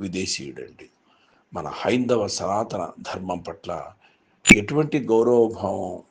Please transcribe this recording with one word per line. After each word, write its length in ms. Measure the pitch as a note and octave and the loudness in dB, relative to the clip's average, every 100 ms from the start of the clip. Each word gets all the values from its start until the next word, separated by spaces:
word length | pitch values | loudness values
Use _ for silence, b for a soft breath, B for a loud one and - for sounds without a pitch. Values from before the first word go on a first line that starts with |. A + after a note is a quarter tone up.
విదేశీయుడండి. 840 | F#2+ F#2 F#2 - C#2 B1+ A#1+ - - _ b b b b _ | -8 -6 -4 -6 -8 -12 -16 -18 -20 _ b b b b _
మన 140 | F2+ D2 - | -10 -8 -4
హైందవ 460 | - B2 A#2+ A#2+ G2+ - | 0 2 4 2 2 -2
సనాతన 480 | F#2 G2+ G2 G#2 E2 - - | -2 -2 -2 -4 -6 -8 -10
ధర్మం 320 | F#2 F#2 F2+ E2+ | -8 -6 -8 -8
పట్ల 240 | E2 - E2 C#2+ - b b b b - | -12 -8 -8 -10 -18 b b b b 4
ఎటువంటి 540 | G#2+ G#2 D3 D3+ D3+ A2+ | 4 6 0 0 0 2
గౌరవభావం 840 | A2+ A#2 A#2+ A2+ A2 G2 G2 F#2 F#2 - | 4 6 6 4 2 -4 -4 -6 -8 -14